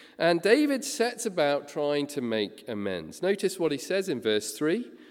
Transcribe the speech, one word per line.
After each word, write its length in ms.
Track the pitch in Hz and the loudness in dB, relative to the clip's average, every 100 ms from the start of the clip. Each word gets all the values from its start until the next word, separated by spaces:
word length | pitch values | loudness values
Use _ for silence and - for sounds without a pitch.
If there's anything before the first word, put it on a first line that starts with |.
| - - | -12 0
and 200 | 165 170 | 2 4
David 440 | 196 262 294 269 | 6 6 4 0
sets 420 | - - 233 240 220 | -2 -2 -2 -2 -4
about 400 | 175 143 143 - | 0 2 0 -2
trying 400 | 160 147 147 143 | -2 0 0 -2
to 140 | 139 | -4
make 440 | 120 110 101 - - | -2 0 -2 -6 -8
amends. 520 | 104 101 90 78 - | -6 -4 -4 -6 -4
Notice 380 | 180 202 185 - | -2 0 0 0
what 140 | 160 | -2
he 60 | 139 | -2
says 300 | - 190 190 | -2 -2 -2
in 120 | 127 | 0
verse 360 | 110 107 - - | 2 2 0 -2
three. 320 | 151 214 240 - - | 0 0 -4 -14 -20